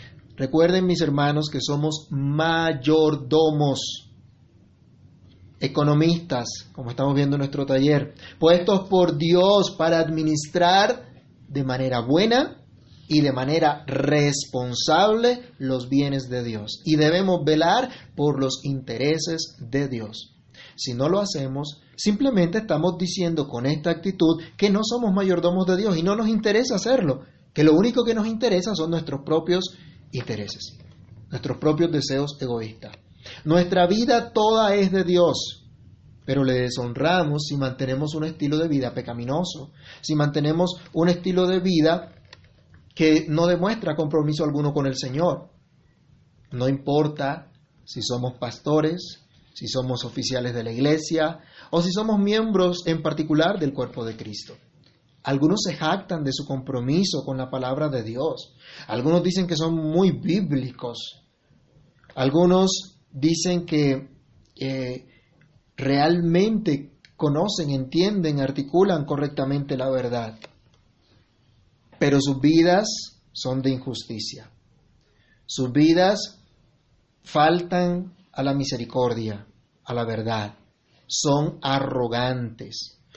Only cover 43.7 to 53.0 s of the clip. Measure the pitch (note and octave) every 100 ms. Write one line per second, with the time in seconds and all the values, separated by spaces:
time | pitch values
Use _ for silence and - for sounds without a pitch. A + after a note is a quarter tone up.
43.7 | A3+ F3 D#3 D3+ D#3 D3+ D3+ D3+ C#3+ D3
44.7 | D3 C#3 B2+ C3 C3+ F3 - - _ _
45.7 | _ _ _ _ _ _ _ _ A#2+ B2+
46.7 | C#3 C#3+ C#3+ D3 D3+ C#3 D#3+ - _ _
47.7 | _ - B2+ G#2+ B2 B2 - A#2 - -
48.7 | D#3 D#3 F3 - - _ _ _ - A2+
49.7 | A#2+ B2+ B2 A#2+ C3+ A#2+ B2+ A#2+ A#2+ A2+
50.7 | A#2 C#3+ D#3 - D#3+ D#3 E3 - - -
51.7 | E3 F3 F#3+ A3 G#3 G3+ G#3+ A3+ F#3+ F3+
52.7 | F3 E3 D#3+